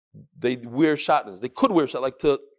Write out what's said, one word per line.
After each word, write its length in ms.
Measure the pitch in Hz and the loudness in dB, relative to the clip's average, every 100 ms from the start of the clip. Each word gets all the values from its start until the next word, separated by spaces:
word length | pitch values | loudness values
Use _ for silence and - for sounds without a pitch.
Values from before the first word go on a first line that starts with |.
| _ 104 - - | _ -20 -20 -6
they 180 | 123 127 | -4 -4
wear 380 | 117 123 160 | -4 0 2
shatnez. 460 | 147 - 147 107 92 | 2 0 0 -2 -8
They 80 | 123 | -12
could 240 | - 262 | 0 2
wear 140 | 180 135 | 2 0
shat-, 140 | 135 | -2
like, 160 | 131 - | -6 -2
to, 200 | 151 139 - | 0 0 -4